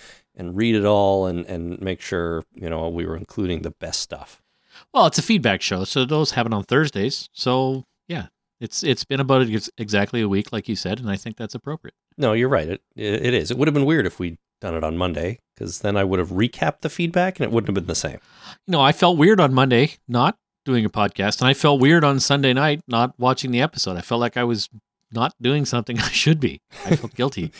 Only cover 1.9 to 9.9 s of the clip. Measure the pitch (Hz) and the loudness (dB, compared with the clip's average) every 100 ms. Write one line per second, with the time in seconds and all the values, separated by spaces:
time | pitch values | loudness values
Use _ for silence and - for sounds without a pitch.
1.9 | 87 - 92 85 82 - - 90 80 82 | -8 -6 -4 -4 -6 -8 -12 -8 -6 -4
2.9 | 85 85 82 - - 92 82 82 - 82 | -4 -6 -8 -10 -6 -4 -4 -6 -10 -8
3.9 | - - - - - _ _ _ - _ | -8 -8 -12 -18 -20 _ _ _ -20 _
4.9 | 277 170 160 - 220 117 95 - 92 95 | 4 4 4 2 2 2 0 0 -4 -2
5.9 | 135 127 151 156 - 113 107 98 135 151 | -2 0 0 0 0 -2 -2 0 0 0
6.9 | 98 110 - - - 127 127 131 135 - | -2 -4 -4 -10 -6 -2 0 0 -4 -8
7.9 | _ - 170 - _ _ _ 117 - 160 | _ -12 -10 -10 _ _ _ -10 -4 -2
8.9 | 113 - 135 131 131 120 107 - - 110 | -2 -2 -2 2 2 2 0 -6 -10 -2